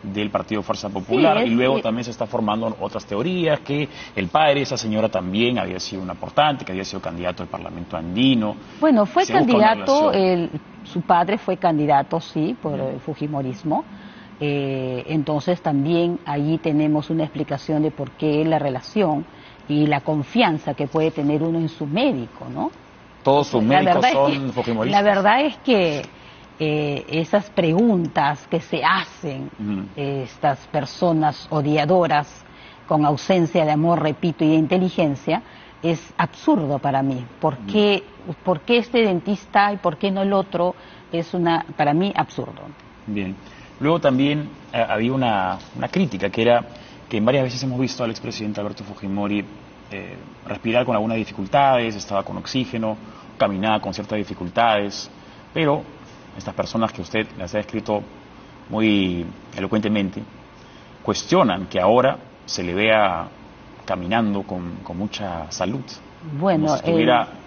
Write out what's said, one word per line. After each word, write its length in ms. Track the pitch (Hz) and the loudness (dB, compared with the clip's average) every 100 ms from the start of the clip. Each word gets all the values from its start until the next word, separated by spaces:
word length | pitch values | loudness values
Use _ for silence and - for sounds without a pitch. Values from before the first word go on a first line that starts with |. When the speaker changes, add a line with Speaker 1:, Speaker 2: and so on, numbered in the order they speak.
Speaker 1:
del 260 | 101 98 104 | -8 -4 -2
Partido 320 | 101 92 107 | -4 -2 -4
Fuerza 280 | 95 95 104 | -4 -6 -6
Popular, 480 | 98 92 127 156 151 | -8 -2 2 4 4
Speaker 2:
Sí, 60 | 127 | 2
es 40 | |
Speaker 1:
y 60 | 113 | 2
luego 220 | 127 135 | 2 2
Speaker 2:
que 40 | |
Speaker 1:
también 240 | 117 113 120 | -2 -4 -6
se 60 | |
está 160 | 113 113 | -6 -4
formando 500 | 113 107 107 113 107 | -2 0 -2 -4 -6
otras 280 | 98 110 - | -6 -8 -6
teorías, 540 | 101 147 185 160 147 | -4 -2 0 0 0
que 280 | - 143 147 - - - | -2 -4 -4 -8 -12 -4
el 120 | 92 | 0
padre 280 | 147 156 143 | 2 4 4
de 60 | |
esa 160 | 131 123 | 0 -4
señora 320 | 110 107 110 | -2 0 0
también 480 | 101 90 98 117 123 | 0 -2 0 2 2
había 220 | 92 90 | -2 -6
sido 240 | - 98 | -8 -8
un 80 | 92 | -8
aportante, 520 | 87 92 - 151 139 | -10 -4 2 2 2
que 80 | - | -6
había 140 | 92 95 | -6 -6
sido 160 | 98 | -8
candidato 400 | 90 85 87 87 | -8 -6 -6 -6
al 80 | 90 | -8
Parlamento 480 | 90 87 85 87 87 | -10 -10 -12 -8 -8
andino. 580 | 82 90 131 127 107 - - - | -6 2 4 4 0 -4 -14 0
Speaker 2:
Bueno, 280 | 302 247 208 | 4 4 4
fue 180 | 339 392 | 2 2
Speaker 1:
Se 80 | |
busca 220 | 392 269 226 | 2 4 6
una 100 | 214 | 6
Speaker 2:
candidato, 440 | 220 185 185 208 | 4 2 2 4
Speaker 1:
relación. 280 | 196 185 180 | 4 2 2
Speaker 2:
el, 100 | 170 151 - - | 0 -6 -12 -20
su 180 | - 180 | -10 -8
padre 380 | - 175 175 - | 2 2 2 -2
fue 180 | - 185 | -2 0
candidato, 640 | 180 156 147 143 143 165 | 2 2 4 2 2 -4
sí, 340 | - - 156 247 | -4 -2 -2 -2
por 120 | 156 | -6
Speaker 1:
Ujú. 140 | 143 135 | -4 -4
Speaker 2:
el 100 | 135 | -6
fujimorismo. 840 | 147 147 147 147 131 127 156 160 - - - - - - | -8 -6 -4 -4 -4 -6 -2 -2 -4 -14 -20 -20 -20 -6
Eh, 680 | 147 143 139 135 127 123 - | -2 -2 -2 -4 -4 -6 -2
entonces 540 | 160 143 151 139 175 | -2 0 -2 0 -2
también 580 | 165 143 139 170 175 175 - | 0 0 2 2 2 -2 -4
allí 320 | 147 147 160 | -2 0 0
tenemos 520 | 165 151 151 151 147 | 0 2 2 0 0
una 140 | 165 | -2
explicación 580 | 156 147 151 139 - 156 | -2 -4 -6 -6 -2 0
de 60 | 151 | 0
por 200 | - 135 | -2 -10
qué 320 | - 151 151 | -4 0 2
la 160 | 160 160 | 2 2
relación 680 | 143 127 - - 185 147 170 - - - - | 0 -4 -4 0 2 0 -4 -14 -20 -20 -2
y 180 | 147 151 | 2 4
la 140 | 147 | 2
confianza 720 | - 151 135 226 220 156 - | 0 -2 0 2 2 2 -4
que 140 | 143 139 | -4 -2
puede 220 | 160 160 | 0 0
tener 300 | 156 143 147 | 0 0 2
uno 160 | 165 165 | 2 0
en 120 | 165 | -2
su 180 | - 147 | -4 -4
médico, 580 | 160 277 151 113 - - | 0 0 0 -6 -12 -12
¿no? 160 | 127 254 - - - - - | -6 -6 -8 -20 -20 -20 -4
Speaker 1:
¿Todos 240 | - 143 - | 2 4 4
sus 160 | 127 | 2
Speaker 2:
La 160 | 110 143 | 4 4
Speaker 1:
médicos 160 | 151 175 | 6 4
Speaker 2:
verdad 140 | 247 | 4
es 40 | 139 139 139 | 4 2 2
Speaker 1:
son 120 | 135 | -2
Speaker 2:
que, 40 | |
Speaker 1:
fujimoristas? 520 | 120 120 113 110 202 | -4 -2 0 2 4
Speaker 2:
la 60 | 202 | 4
verdad 300 | 196 196 233 | 4 4 4
es 160 | 294 220 | 2 -2
que, 420 | - 226 175 147 - - - - - - | 2 4 4 0 -6 -16 -20 -20 -20 -4
eh, 460 | 156 151 147 143 - | -2 0 -2 -4 -4
esas 400 | 156 165 208 190 | -4 0 0 0
preguntas 960 | - 170 160 233 196 160 - 143 147 - | 0 2 4 4 4 0 0 0 -2 -4
que 120 | 170 | -6
se 220 | - 170 | -4 0
hacen, 680 | 156 190 - - 160 131 139 - | 2 2 -2 -10 -10 -8 -10 -8
Speaker 1:
Ujú. 280 | 104 101 98 - | -6 -4 -6 -6
Speaker 2:
eh, 280 | 139 139 127 | -6 -4 -8
estas 340 | - 151 135 - | -2 0 0 -2
personas 800 | 156 135 - 180 160 156 135 - | -4 -4 -2 2 2 2 -2 -4
odiadoras, 960 | 156 143 151 147 185 165 147 143 - - - - - - | -2 2 2 4 4 4 2 0 -12 -20 -20 -20 -20 -2
con 160 | 156 147 | 2 2
ausencia 580 | 147 - 185 165 180 | 2 2 2 4 2
de 80 | 156 | 2
amor, 300 | 147 160 170 | 2 4 2
repito, 400 | 151 143 175 151 | 2 0 -2 2
y 60 | 156 | 4
de 60 | 160 | 4
inteligencia, 840 | 156 180 185 - 160 139 - 170 - - - - | 4 2 0 0 0 0 -2 -4 -4 -20 -20 -6
es 320 | 165 160 - - | -2 -2 -6 -4
absurdo 640 | 170 - - 294 147 143 | -4 -2 2 2 2 -2
para 220 | 143 135 | 0 0
mí. 240 | 135 131 120 - | 0 -2 -8 -2
¿Por 140 | 160 | -2
Speaker 1:
Ujú. 100 | 131 101 | -2 -2
Speaker 2:
qué, 320 | 208 208 196 - - 185 160 | 2 4 2 -2 -18 -14 -8
por 160 | - 180 | -2 -2
qué 180 | - 240 | 2 0
este 220 | 233 240 | 2 2
dentista 720 | 220 180 160 208 - 208 202 | 2 2 -2 -6 0 2 2
y 60 | 202 | 2
por 180 | 180 160 | -4 -2
qué 140 | 196 | -2
no 120 | 196 | 0
el 100 | 196 | 2
otro? 420 | 196 196 175 175 - - - - | 2 0 0 -2 -2 -16 -20 -6
Es 240 | 170 170 | -6 -4
una, 320 | 185 170 165 - 156 | 0 2 0 -2 0
para 160 | 147 | 2
mí, 180 | 151 196 | 2 2
absurdo. 500 | - 156 - 120 113 98 143 - - - | 0 -4 -4 -10 -12 -18 -20 -20 -18 -8
Speaker 1:
Bien. 260 | 104 95 98 - - - - | -4 -4 -8 -14 -20 -20 -4
Luego 220 | 139 165 | 0 2
también, 480 | 151 127 139 147 147 - - | 4 4 2 0 -4 -12 -8
eh, 140 | 117 113 | -2 0
había 240 | 107 117 | 2 0
una, 460 | 131 123 104 92 92 - - | 0 0 0 0 -4 -10 -8
una 140 | 123 | -4
crítica 400 | 180 180 98 98 | -2 -2 -2 -4
que 120 | 104 | 0
era 200 | 113 120 117 - - - - | 4 4 2 -14 -20 -20 -6
que 80 | 117 | 0
en 80 | 107 | 2
varias 180 | 139 | 2
veces 180 | 127 120 | 0 -2
hemos 140 | 131 127 | -4 -2
visto 280 | 127 - 117 | -2 -2 -6
al 40 | |
expresidente 500 | 110 123 110 104 104 | -4 -8 -8 -6 -6
Alberto 240 | 104 104 98 | -6 -8 -14
Fujimori, 580 | 98 101 98 101 104 101 - - - - | -10 -6 -4 -2 -2 -4 -12 -20 -20 -14
eh, 240 | 98 92 92 - - - | -14 -12 -16 -18 -20 -12
respirar 380 | 104 113 117 123 | -6 0 0 2
con 100 | 113 | 0
algunas 220 | 110 113 | 0 -2
dificultades, 760 | 107 98 95 143 139 127 117 104 | -4 -6 0 2 4 4 2 -4
estaba 260 | - 101 | -4 -4
con 140 | - 95 | -4 -8
oxígeno, 580 | 87 127 123 117 113 107 - - - - | -4 -4 -4 -4 -4 -6 -10 -20 -20 -2
caminaba 440 | 104 98 107 107 | 0 0 0 0
con 120 | 92 | -2
ciertas 240 | 95 101 107 | -8 -6 -6
dificultades, 960 | 98 95 90 98 117 107 101 - - - - - - | -6 -8 -6 2 2 2 -2 -8 -14 -18 -20 -20 -10
pero 280 | 156 156 143 - - - - - - | -2 0 0 -4 -18 -20 -20 -20 -14
estas 160 | 95 | -10
personas 400 | - 98 113 110 | -6 -4 -2 -2
que 80 | - | -4
usted 260 | 87 110 110 - | -4 -2 -4 -6
las 160 | 90 | -6
ha 40 | 104 | -4
descrito 440 | 104 110 104 104 101 - - - - - - | -4 -8 -2 -4 -4 -18 -20 -20 -20 -20 -8
muy 560 | 107 110 104 95 87 82 - - - | 0 2 4 2 -2 -6 -12 -14 -8
elocuentemente, 640 | 95 107 104 104 98 95 113 - - - - - - - | -2 0 0 0 -2 -4 -14 -18 -20 -20 -20 -20 -20 -10
cuestionan 640 | - 104 - 175 143 92 92 | -4 -4 0 2 2 0 -4
que 120 | 95 | 0
ahora 380 | 92 117 127 - - - - | 4 4 4 0 -10 -20 -12
se 180 | - | -8
le 100 | 87 | -4
vea 540 | 90 110 110 101 85 92 - - - - - - | 0 4 4 4 0 -6 -14 -20 -20 -20 -20 -8
caminando 580 | 92 87 110 110 101 | -6 -2 0 0 -2
con, 340 | 98 92 87 92 | -4 -8 -8 -12
con 140 | 95 87 | -12 -8
mucha 540 | 101 - 104 85 78 | -8 -6 -8 -8 -10
salud, 320 | - 92 131 131 - - - 160 143 | -6 -4 -4 -8 -16 -20 -20 -12 -4
Speaker 2:
Bueno, 260 | 185 165 151 | 0 2 2
Speaker 1:
como 100 | 151 | 0
si 80 | 160 | 0
estuviera 420 | 165 123 120 107 - | 2 4 2 0 -10